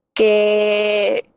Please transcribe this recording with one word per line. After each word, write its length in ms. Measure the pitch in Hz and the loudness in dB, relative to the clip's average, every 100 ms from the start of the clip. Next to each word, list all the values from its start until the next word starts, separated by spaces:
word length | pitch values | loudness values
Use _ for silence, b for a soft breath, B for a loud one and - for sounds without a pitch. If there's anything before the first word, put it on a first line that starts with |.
| _ | _
que 1120 | - 220 208 208 208 208 208 208 208 202 - - | 0 2 2 2 0 0 -2 -2 -2 -2 -4 -8